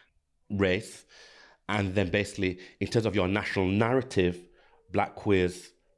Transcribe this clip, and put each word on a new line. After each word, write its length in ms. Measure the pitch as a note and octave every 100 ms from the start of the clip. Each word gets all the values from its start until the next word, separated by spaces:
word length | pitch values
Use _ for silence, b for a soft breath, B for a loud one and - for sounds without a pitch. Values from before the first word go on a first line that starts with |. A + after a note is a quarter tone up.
| B _ _ _ _
race. 540 | G#2 F#2+ F#2 - - - B B B B B -
And 260 | G#2 G2 F#2+
then 140 | F#2
basically, 500 | G2+ G2+ - F#2 F2+ B B
in 80 | G2
terms 200 | B2 G#2+
of 100 | G2
your 100 | F2+
national 400 | G2+ G2 - F#2+
narrative, 760 | G2 A2+ C3 B2+ - F2 F2 - b b b _
black 240 | F#2+ G2+ -
queers 560 | G#2+ G2 F2+ F2+ - _ _